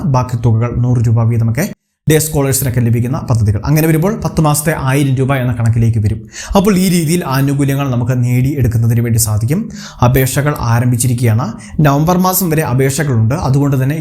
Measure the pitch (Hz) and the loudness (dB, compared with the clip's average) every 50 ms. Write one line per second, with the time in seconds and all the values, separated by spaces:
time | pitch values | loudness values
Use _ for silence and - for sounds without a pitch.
0 | 220 160 131 127 123 - - 113 - 123 110 113 117 120 120 123 120 123 123 120 | -2 0 0 0 0 -2 -4 -2 0 2 2 2 0 -2 -2 -2 0 0 0 0
1 | 113 120 113 117 117 113 120 113 113 117 117 147 151 - - - _ _ _ _ | 2 2 2 2 2 2 0 0 0 0 0 -2 -4 -4 -6 -10 _ _ _ _
2 | - - 160 151 147 156 156 151 135 135 131 - 143 131 110 123 120 117 113 120 | -2 0 2 2 2 0 -2 -2 0 0 0 -2 -2 -2 -2 0 0 2 2 0
3 | 117 123 143 170 - - - 113 101 107 104 107 - 139 147 156 151 165 160 156 | 0 -2 -4 -4 -2 -2 0 0 2 0 0 0 0 0 0 2 2 2 2 0
4 | 160 196 226 226 - 160 - - 156 147 147 147 - 160 151 - 135 131 131 143 | 0 0 -2 -2 -4 -4 -2 0 2 2 2 0 0 -2 -2 -2 -2 0 0 0
5 | 147 135 131 127 131 123 139 135 123 127 120 - 117 113 110 117 113 113 113 113 | 0 0 0 0 0 0 0 -2 -2 -2 -2 0 0 0 2 2 2 2 2 2
6 | 104 101 - - - - - - - - - 196 185 220 202 180 185 190 175 175 | 0 -2 -2 -4 -8 -14 -16 -12 -6 -2 0 2 2 2 2 2 2 0 0 0
7 | 165 143 175 180 160 135 131 135 139 139 143 139 143 135 139 139 139 139 123 120 | 0 0 -2 -2 -2 -2 -2 0 0 0 0 0 0 0 0 -2 -2 -2 -2 -2
8 | 123 113 127 123 120 123 123 127 127 135 156 143 127 117 110 113 117 113 113 117 | 0 0 0 0 0 0 2 2 0 0 0 0 0 0 0 2 2 2 2 2
9 | 117 117 117 113 - 110 107 104 113 117 151 196 233 233 - - - - - - | 0 0 0 0 0 0 0 0 0 0 -2 -2 -4 -6 -10 -14 -14 -12 -4 0
10 | 127 123 131 135 135 131 - 147 139 147 147 - - 117 117 117 123 123 123 113 | 2 2 4 2 2 0 0 -2 0 -2 -2 -2 -2 0 0 2 2 2 0 0
11 | - 127 123 117 127 113 110 110 143 214 - - - - - - 147 139 139 143 | 0 0 0 0 2 2 2 2 0 -4 -6 -10 -14 -8 -2 0 2 2 2 2
12 | 156 170 180 175 185 185 185 185 190 165 156 156 156 - 123 135 135 135 131 - | 2 2 2 2 2 0 0 0 -2 0 0 0 0 0 0 0 0 0 0 0
13 | 156 147 127 113 113 110 131 175 190 135 135 143 139 139 139 131 131 135 151 165 | -2 0 0 2 2 2 0 0 0 0 2 2 2 2 2 0 0 0 0 0